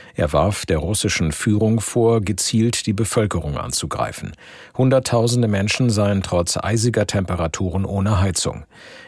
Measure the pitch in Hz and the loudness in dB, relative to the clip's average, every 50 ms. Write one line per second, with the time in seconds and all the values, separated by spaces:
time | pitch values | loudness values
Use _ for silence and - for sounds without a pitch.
0 | - - - - 85 73 - 73 80 101 104 - - - 85 78 73 85 104 - | -20 -12 -4 -2 -2 0 2 2 2 2 0 -2 -2 -2 -2 0 0 -2 -2 -2
1 | - 101 - - 87 78 78 - - 113 107 104 110 110 113 113 104 - - 123 | 0 -2 0 0 -2 -2 -2 -2 0 0 2 2 2 2 2 0 0 -2 0 2
2 | 113 113 117 113 101 110 104 - - - - 110 110 120 117 - - - 104 101 | 4 4 4 2 2 0 -2 -2 -2 0 0 2 2 2 0 -2 -2 -2 -2 -2
3 | 113 - - 120 - 101 - 90 - 73 71 - - - - - - - - - | -2 0 0 0 0 0 0 -2 -4 -4 -4 -4 -6 -6 -6 -6 -6 -6 -4 -4
4 | - - - - - - - - - - - - - - - - 131 131 131 131 | -4 -6 -6 -8 -12 -12 -14 -16 -20 -20 -20 -20 -20 -8 -2 0 2 4 4 2
5 | 127 - 123 117 113 117 120 123 117 107 101 98 101 107 - - 131 120 104 104 | 2 2 2 2 2 2 2 2 2 2 2 2 0 0 0 2 2 2 2 2
6 | 104 101 101 98 95 - 92 87 87 - - - - 98 113 113 113 123 107 110 | 2 2 2 0 0 0 0 0 0 0 -2 -2 -2 0 0 0 2 2 2 0
7 | 104 - - 101 92 - 90 82 82 80 - - 98 92 90 95 98 92 98 98 | 0 0 0 -2 -2 -2 -2 -2 -2 -4 -2 -4 -4 -2 -2 -2 -2 -2 -2 -2
8 | 95 107 107 95 98 95 87 - - - - - - - - - - - - - | 0 2 2 2 2 2 0 -2 -4 -4 -6 -6 -10 -16 -20 -20 -20 -20 -20 -20
9 | - | -20